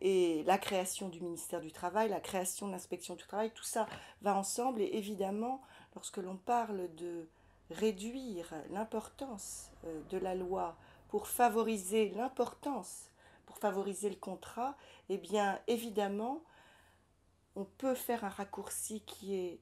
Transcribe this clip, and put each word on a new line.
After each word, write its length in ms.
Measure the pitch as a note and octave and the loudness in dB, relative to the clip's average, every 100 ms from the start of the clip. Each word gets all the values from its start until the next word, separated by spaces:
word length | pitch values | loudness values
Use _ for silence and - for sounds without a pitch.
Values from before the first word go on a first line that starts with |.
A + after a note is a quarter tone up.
et 440 | F#3+ F#3+ F3 D#3 | 4 6 6 4
la 140 | D#3 G3 | 4 4
création 500 | - F#3+ F#3 - G3 | 4 0 0 -2 -6
du 120 | E3 | -6
ministère 400 | F3 E3 - F3 | -6 -6 -4 -4
du 120 | D#3+ | -6
Travail, 360 | - F3+ G3 A3 | -4 0 4 4
la 120 | F3+ | 2
création 480 | - F#3+ F#3 - G3+ | 0 0 0 -2 -4
de 40 | |
l'inspection 440 | F#3 - F3+ - E3+ | -6 -6 -6 -6 -10
du 80 | |
travail, 260 | - G3 A3 | -4 0 0
tout 140 | A3+ | -2
ça 240 | - A#3 G#3+ - - - | -2 0 0 -4 -14 -2
va 160 | G3+ G3 | 2 4
ensemble. 440 | F#3+ - B3 A#3 | 2 2 2 4
Et 160 | G3 A3 | 2 2
évidemment, 640 | G3+ G3+ G3 G#3 A#3 C4+ - - - - | 0 0 0 0 -2 -2 -8 -20 -16 -12
lorsque 220 | - - | -10 -6
l'on 180 | F#3 F#3 | -6 -4
parle 580 | - A#3+ G#3 G3 F3+ | 2 2 2 -2 -4
de 320 | E3 F3 E3+ D#3+ - - - - | -6 -8 -6 -10 -16 -20 -20 -14
réduire 840 | E3 A3 F#3+ A3 C4 C4 F3+ E3+ D#3+ - | 0 2 2 -2 -4 -4 -6 -6 -8 -6
l'importance, 1000 | F#3+ A3 A3 G#3+ - C4+ G3+ - - - - E3 | -4 -2 -2 -4 -8 -8 -8 -10 -10 -12 -12 -8
euh, 140 | D#3+ C#3+ | -8 -4
de 80 | F#3 | -2
la 180 | F#3 F#3 | 0 0
loi 400 | F3+ F#3+ F3 - - - - | 0 0 0 -4 -16 -20 -4
pour 180 | G#3 G#3 | -2 0
favoriser 840 | - A#3+ A3 A3+ A3 F#3 A3 G#3 | 6 6 6 4 2 2 4 4
l'importance, 1000 | G#3+ C4 - A#3 - D4 B3+ F3+ - - - - - - | 2 0 2 0 -2 -4 -4 -4 -10 -14 -20 -20 -20 -20
pour 120 | - | -2
favoriser 500 | G#3 F#3+ G3 F#3+ G3+ | 0 2 0 0 -2
le 60 | |
contrat, 600 | F#3+ - F3+ - - C4 C#4 - - - | -2 -6 -8 -8 -4 -4 -6 -14 -12 -4
eh 100 | G3 | -4
bien, 400 | - G#3 G3+ F#3+ - | 2 4 4 2 2
évidemment, 760 | A#3 A#3 G#3 G3+ G3+ A#3 D#4 - - - - - - _ _ _ _ _ - | 0 0 0 2 2 0 -2 -8 -20 -20 -20 -20 -20 _ _ _ _ _ -8
on 80 | |
peut 320 | G3 - C4+ B3+ | -8 -2 0 0
faire 260 | - A#3 | 0 -2
un 60 | G3+ | -2
raccourci 720 | G3 G3 - G3 - - G#3+ | -4 -6 -6 -6 -6 -6 -6
qui 340 | - - F#3+ | -10 -10 -2
est 240 | F#3+ F3+ E3 | 0 -2 -4